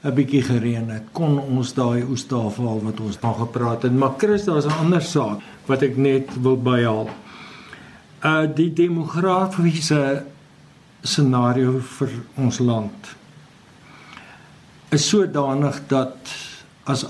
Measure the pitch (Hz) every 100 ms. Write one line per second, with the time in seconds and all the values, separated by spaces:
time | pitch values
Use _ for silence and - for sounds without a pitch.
0 | 147 127 127 139 123 120 117 117 113 110
1 | - - 156 143 135 131 123 - 120 120
2 | 123 127 - 127 107 104 123 110 110 107
3 | 110 98 117 110 117 120 120 113 127 127
4 | 135 135 208 208 196 156 147 156 160 175
5 | - 151 113 104 - - - 135 139 120
6 | 139 135 131 127 127 131 120 123 117 110
7 | 113 - - - - - - - - -
8 | - - 156 156 156 147 165 156 175 170
9 | 156 165 185 185 190 190 170 160 - 151
10 | 139 139 - - - - - - - -
11 | - - 139 127 123 123 127 127 120 -
12 | 131 117 - - 127 - 123 113 104 -
13 | - - - - - - - - - -
14 | - - - - - - - - - 147
15 | - 214 185 147 139 139 147 139 - 135
16 | 127 - - - - - - - - 127